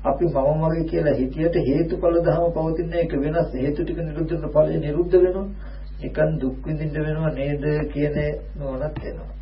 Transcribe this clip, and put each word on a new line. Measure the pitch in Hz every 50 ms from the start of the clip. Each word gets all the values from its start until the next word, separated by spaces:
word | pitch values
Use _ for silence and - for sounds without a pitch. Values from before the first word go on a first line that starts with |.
අපි | - 139 139 - 175
මම | 160 139 139 131 143 156 156
මගේ | 160 160 160 165 160
කියලා | - - 165 156 147 135
හිතියට | 120 131 127 - 156 160 170 - 180
හේතුඵල | 123 123 143 156 170 160 180 - 180 170 170 170
දහම | 170 156 - 165 170 170
පවතින | 165 160 156 160 165 175 170 165 170
එක | 170 170 160 170
වෙනස්. | 139 139 151 160 170 160 - -
හේතු | 127 139 147 143 -
ටික | 170 - - 165
නිරුද්ධ | 165 156 147 156 160 143 170
වෙන | 156 - -
ඵලය | - 151 156 156 160
නිරුද්ධ | 156 147 147 147 165 175 175 185
වෙනවා. | 180 180 185 180 190 202 196 - - - - - - - - -
නිකන් | - - - - 151 156 160 160
දුක් | 135 127 131 - - -
විඳින්න | 156 160 151 156 151 147
වෙනවා | 156 151 156 151 156 160 156 143
නේද | 135 139 143 147 143 143 151 151 151 143
කියන | 139 - 139 147 147 147 147 147 151 151 147 - - -
නෝනක් | - 143 135 131 131 147 156 - - -
එනවා. | - - - - - - -